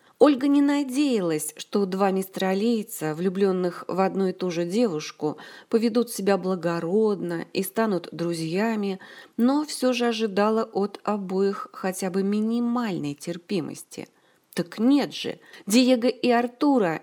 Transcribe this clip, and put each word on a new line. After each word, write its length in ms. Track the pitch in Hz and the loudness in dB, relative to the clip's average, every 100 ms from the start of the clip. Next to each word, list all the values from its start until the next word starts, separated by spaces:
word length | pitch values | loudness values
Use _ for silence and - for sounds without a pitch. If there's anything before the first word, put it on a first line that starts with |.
| _ - | _ 4
Ольга 300 | 285 254 285 | 6 6 2
не 140 | 285 | 4
надеялась, 920 | 285 285 269 254 294 226 175 151 - - | 4 0 -2 0 0 2 0 -2 -6 -12
что 280 | - 208 190 | -4 -2 0
два 260 | 190 202 | 0 0
мистралийца, 1040 | 190 190 - 190 196 226 226 208 - 156 151 | 0 -4 -4 -2 0 0 0 -4 -6 -6 -2
влюблённых 680 | 190 185 196 185 180 - - | -2 0 0 2 -2 -4 -6
в 100 | 175 | 0
одну 280 | 190 190 190 | 0 0 -2
и 60 | |
ту 160 | 185 185 | -2 -4
же 140 | 170 | -4
девушку, 720 | 175 208 233 156 - - 151 - - - - | -2 0 0 0 -8 -6 -6 -6 -14 -20 -2
поведут 420 | 226 233 240 233 | 0 2 2 0
себя 280 | - 196 190 | -2 0 0
благородно 1080 | 185 185 170 170 165 208 214 185 170 170 - | 0 -2 -2 -4 0 2 2 0 -4 -6 -6
и 120 | - | -4
станут 440 | 190 226 220 175 - | -4 -2 0 0 -4
друзьями, 840 | 156 170 170 160 180 226 214 202 190 - - - - | -6 -4 -4 -4 -2 -2 -2 -4 -6 -10 -20 -10 0
но 300 | 240 285 302 | 2 2 0
всё 260 | - 254 | -2 0
же 160 | 240 240 | 2 0
ожидала 560 | 214 220 190 208 220 | 0 -2 2 2 2
от 380 | 226 - 196 - | 0 -2 -4 -4
обоих 640 | - 208 185 190 196 202 - | -4 -4 -2 0 0 -2 -10
хотя 360 | - 190 180 190 | -6 -6 -4 -2
бы 140 | 185 | -2
минимальной 920 | 196 214 220 240 240 240 226 160 147 | 0 0 0 0 0 -2 -2 -4 -6
терпимости. 920 | 143 - 175 - 190 139 - - - - _ _ _ _ - | -6 -8 -10 -4 -4 -4 -10 -16 -16 -16 _ _ _ _ -8
Так 220 | 170 - | -8 0
нет 380 | 240 285 165 - | 4 4 2 -6
же, 240 | - - - - - | -8 -10 -14 -12 2
Диего 400 | 233 254 254 247 | 4 6 4 2
и 240 | - 247 | 2 2
Артура 720 | 240 240 - 294 262 180 156 | 2 2 0 2 4 2 0